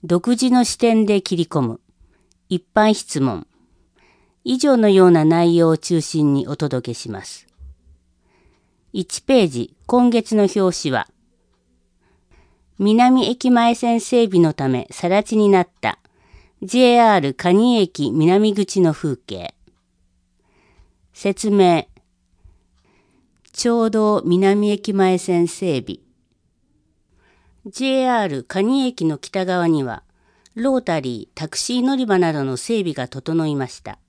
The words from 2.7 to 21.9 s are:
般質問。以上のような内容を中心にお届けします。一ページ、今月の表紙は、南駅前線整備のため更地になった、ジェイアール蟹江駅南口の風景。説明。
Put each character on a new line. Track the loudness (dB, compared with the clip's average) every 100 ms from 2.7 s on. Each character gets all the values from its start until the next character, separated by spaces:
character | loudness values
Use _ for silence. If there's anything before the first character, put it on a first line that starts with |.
般 | 0 2
質 | 0 -4 -4
問。 | -2 -4 -12 _ _ _ _ _ _ _ _ _
以 | -6 -2
上 | 2 4
の | 4
よ | 6 6
う |
な | 6
内 | 4 4 4 4
容 | 2
を | 0
中 | -2 -4
心 | -2 -2 0
に | 0 -4
お | -6
届 | -4 -4 -8
け |
し | -12 -12
ま | -12
す。 | -14 -20 _ _ -20 -20 _ _ _ _ _ _ _ _ _ _ _
一 | -10 -8 -10
ペ | 0 2
ー | 2
ジ、 | -2 -8 _ -2
今 | 2 2
月 | 0 0
の | 0 0
表 | 2 -2 -2
紙 | -4
は、 | -4 -6 _ _ _ _ _ _ _ _ _ _ _ _ _ _ _ _ _
南 | 2 4 4 4 0
駅 | -2 2
前 | 2 2
線 | 0 -2 -2
整 | 0 0
備 | 2 2
の | 2
た | 0 -4
め | -4 -6
更 | -8 -2 -2
地 | 0 0
に | 4
な | 2
っ | 0 _
た、 | -8 -8 _ _ _ -20 _ _
ジ | -4 2
ェ | 4
イ | 6
ア | 4 4
ー |
ル | 0
蟹 | -4 2 2 4 2
江 |
駅 | 0 -2 -4
南 | 2 2 4 2
口 | 0 -2 0
の | 0
風 | 0 -6 -6
景。 | -10 -14 -14 _ _ _ _ _ _ _ _ _ _ _ _ _ _ _ _
説 | -8 -6 -4 -2
明。 | 2 4 2 -2